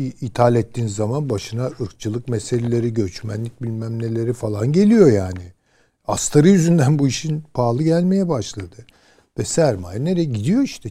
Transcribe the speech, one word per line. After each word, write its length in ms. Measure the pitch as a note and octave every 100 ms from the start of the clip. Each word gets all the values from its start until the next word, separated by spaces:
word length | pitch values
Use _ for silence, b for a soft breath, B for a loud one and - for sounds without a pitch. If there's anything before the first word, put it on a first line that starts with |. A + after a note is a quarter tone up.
| C3 -
ithal 340 | B2 - B2
ettiğiniz 400 | A#2+ G#2+ A#2+ A2
zaman 360 | G2+ G#2+ C3+ C#3+
başına 360 | G#2 - A2+ B2+ -
ırkçılık 480 | G#2+ - A2 A#2 A#2
meseleleri, 680 | A2+ - A#2+ A#2+ A#2 A#2
göçmenlik 680 | A2+ G2 - A2 G#2+ A#2 -
bilmem 400 | A#2 A2 A2+ A2+
neleri 300 | A#2 A2+ A#2
falan 400 | A#2+ A2 G#2 A#2+
geliyor 400 | D#3+ G#3 A3+ E3
yani. 400 | G#2 F#2 F2+ F2+ _ _ _ _ _ -
Astarı 420 | G#2 - D3+ D#3+
yüzünden 500 | G3 E3 E3+ C3+ D3+
bu 100 | C#3
işin 360 | - D#3 D#3 D#3
pahalı 280 | - A#2+ A#2+
gelmeye 460 | D#3+ E3 F3+ G3 F3+
başladı. 580 | C#3 G2+ - F2+ - - b b b b -
Ve 60 |
sermaye 600 | G#2+ - D3+ G2 F2 G2+
nereye 200 | D3+ F3+
gidiyor? 380 | D#3+ A2 A2+ A#3
İşte 280 | C#4 - -